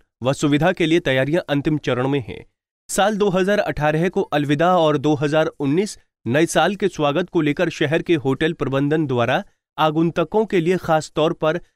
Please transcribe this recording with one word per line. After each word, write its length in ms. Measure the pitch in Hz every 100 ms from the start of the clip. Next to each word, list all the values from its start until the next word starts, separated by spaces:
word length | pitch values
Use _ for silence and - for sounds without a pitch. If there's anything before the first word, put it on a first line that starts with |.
| _ _
व 100 | 120
सुविधा 400 | 139 151 143 160
के 140 | 190 165
लिए 140 | 170
तैयारियां 420 | 151 131 135 170 -
अंतिम 300 | 143 151 151
चरण 300 | - 123 131
में 160 | 143 101
हैं। 180 | - - _ _ _ -
साल 260 | - 196 208
दो 120 | 208
हज़ार 300 | 185 185 202
अठारह 500 | - 139 151 156 180
को 140 | 190
अलविदा 540 | - 151 143 147 170 185
और 220 | 156 147
दो 160 | 139
हज़ार 320 | 147 147 156 160
उन्नीस 520 | - 139 156 208 - _ _ 113
नए 200 | 135 170
साल 280 | 175 165
के 140 | 202 190
स्वागत 420 | - 147 143 185
को 100 | 175
लेकर 300 | 151 143 175
शहर 320 | - 147 165
के 120 | 165
होटल 380 | 170 127 135 156
प्रबंधन 540 | 165 131 135 143 156 151
द्वारा 380 | 127 117 147 208 _ _ -
आगंतुकों 680 | 156 156 170 160 165 208 214
के 140 | 190
लिए 160 | 165 185
खास 360 | - 156 - -
तौर 160 | 156
पर 280 | 170 156 170 -